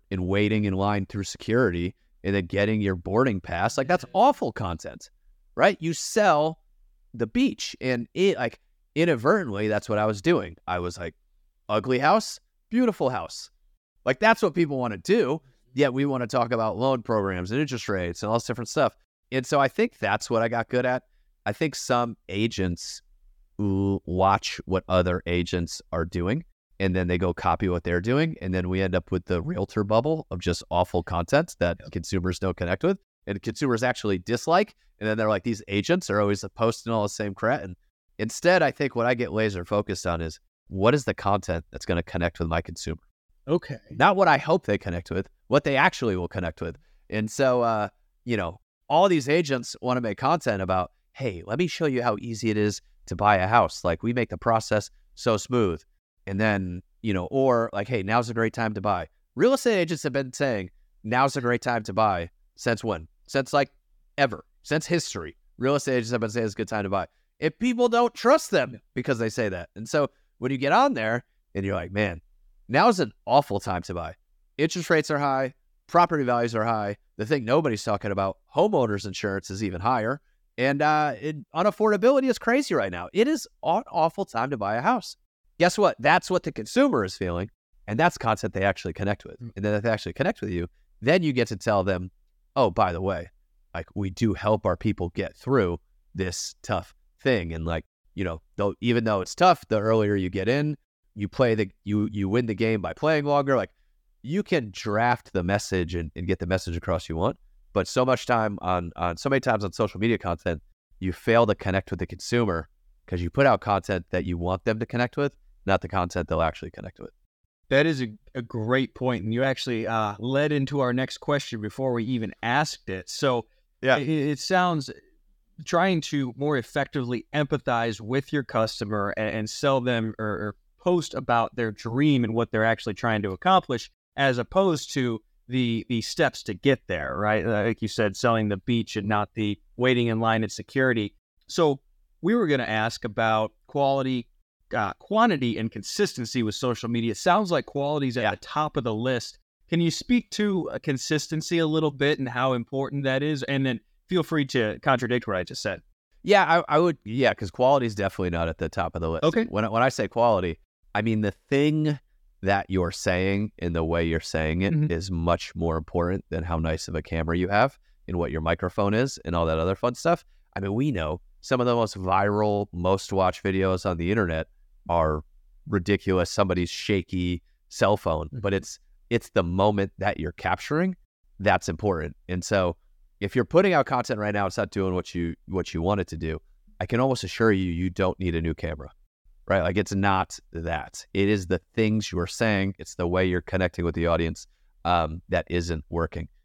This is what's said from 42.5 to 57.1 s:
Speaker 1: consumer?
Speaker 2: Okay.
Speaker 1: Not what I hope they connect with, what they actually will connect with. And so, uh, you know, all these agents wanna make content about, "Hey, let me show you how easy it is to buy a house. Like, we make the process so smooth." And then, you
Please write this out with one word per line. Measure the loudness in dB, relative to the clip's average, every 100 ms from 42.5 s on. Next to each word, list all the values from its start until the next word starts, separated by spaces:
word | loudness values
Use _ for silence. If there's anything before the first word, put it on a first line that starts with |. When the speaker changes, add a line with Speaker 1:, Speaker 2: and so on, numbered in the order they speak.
| -2
Speaker 1:
consumer? | -4 -8 -8 -10 _ _ _ _ -4
Speaker 2:
Okay. | -4 -4 -14 -10
Speaker 1:
Not | 2 4 6
what | 6
I | 4
hope | 4 0 2
they | -2
connect | -2 -6 -4
with, | -6 -6 _ 0
what | 2
they | 2 4
actually | 4 2 -2 -2
will | -2
connect | -4 -6 -6
with. | -8 -10 _ _ -8
And | -4 -4
so, | 0 2 2
uh, | 2 0 -2 -8 _ _ -4
you | -2
know, | -2 -6 _ _ 0
all | 4 4
these | 4 2
agents | 2 2 -2 -4 -8
wanna | -2 -2
make | -2 -2
content | 0 0 0 -2
about, | 0 0 -2 _ _
"Hey, | -8 -6 -6 -4
let | -2
me | -2
show | 0 -2
you | 0
how | 0 -2
easy | -4 -4 0
it | 2
is | 2 0 -10 _ -10
to | 0
buy | 4 4
a | 6
house. | 4 4 2
Like, | -2 -2
we | -2
make | -2 -2
the | -2
process | 0 0 2 -2 -2 -10 _ -6
so | 0 0
smooth." | 0 2 2 0 -8 _ _ _ -8
And | 0
then, | 2 0 -2 -8 -12 _
you | -2